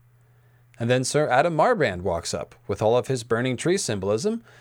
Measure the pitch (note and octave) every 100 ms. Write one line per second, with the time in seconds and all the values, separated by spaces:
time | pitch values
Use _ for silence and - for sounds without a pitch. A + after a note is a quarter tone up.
0 | _ _ _ _ _ _ _ - A#2+ B2+
1 | B2+ D3 C#3+ B2 E3+ D3+ G#3 A3 B2 F2+
2 | F#2 E2 - E2 - - - G2 G#2+ B2
3 | A#2+ C3 A2+ A#2 B2+ A#2+ E3 G3 - G#2
4 | F#2+ A2 G3+ A3+ - -